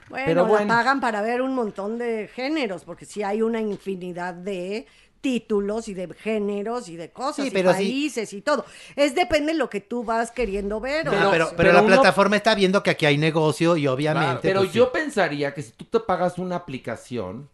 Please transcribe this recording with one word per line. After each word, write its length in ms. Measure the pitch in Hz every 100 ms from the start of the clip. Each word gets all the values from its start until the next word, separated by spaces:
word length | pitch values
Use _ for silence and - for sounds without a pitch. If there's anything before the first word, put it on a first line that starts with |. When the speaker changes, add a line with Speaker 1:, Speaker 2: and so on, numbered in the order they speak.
| -
Speaker 1:
Bueno, 160 | - 269
Speaker 2:
Pero 160 | 165
Speaker 1:
la 40 | 180
Speaker 2:
bueno. 200 | 214 208
Speaker 1:
pagan 280 | 233 233 269
para 200 | 240 208
ver 200 | 214 247
un 120 | 262
montón 440 | 262 214 - 202 233
de 320 | 240 220 196
géneros, 520 | - 262 311 233 175 -
porque 180 | 175 147
sí 160 | 202
hay 180 | 202 214
una 180 | 226 233
infinidad 720 | 214 196 196 190 180 175 180
de 540 | 175 180 190 180 214 269 _ _ _
títulos 680 | 277 240 - 208 202 220 220
y 80 | 185
de 180 | 175
géneros 720 | - 208 220 202 202 202 247 185
y 60 | 165
de 140 | 160
cosas 280 | - 262 302
Speaker 3:
Sí, 100 | 277
Speaker 1:
y 40 |
Speaker 3:
pero 200 | 196 180
sí. 60 | 185
Speaker 1:
países 540 | 208 269 294 - 208
y 80 | 202
todo. 220 | 277 285 - - - -
Es 200 | 285 262
depende 360 | 359 311 294
de 60 | 330
lo 100 | 240
que 140 | 202
tú 220 | - 240
vas 260 | 226 226 226
queriendo 480 | - 196 196 196 214
ver, 300 | 254 302 330
Speaker 3:
Ah, 180 | 196 196
Speaker 1:
o 40 |
Speaker 3:
pero, 0 |
Speaker 1:
sea, 0 |
Speaker 3:
pero 260 | 170 160 170
Speaker 2:
pero 160 | 165
Speaker 3:
la 80 | 175
Speaker 2:
uno 60 | 208 190
Speaker 3:
plataforma 400 | 226 190 196 208
está 180 | 226
viendo 300 | 208 185 196
que 80 | 185
aquí 160 | 156 151
hay 100 | 147
negocio 580 | 160 160 156 143 165 170
y 100 | 143
obviamente, 380 | 127 151 151 147
Speaker 2:
Claro, 140 | -
pero 160 | 190 190
Speaker 3:
pues, 120 | 185
Speaker 2:
yo 120 | 190 247
Speaker 3:
sí. 40 |
Speaker 2:
pensaría 600 | 330 302 202 170 147 143 117
que 80 |
si 80 | 110
tú 140 | - -
te 140 | 226
pagas 380 | 220 175 180 170
una 180 | 180 175
aplicación 920 | 156 131 127 110 - 120 92 110 143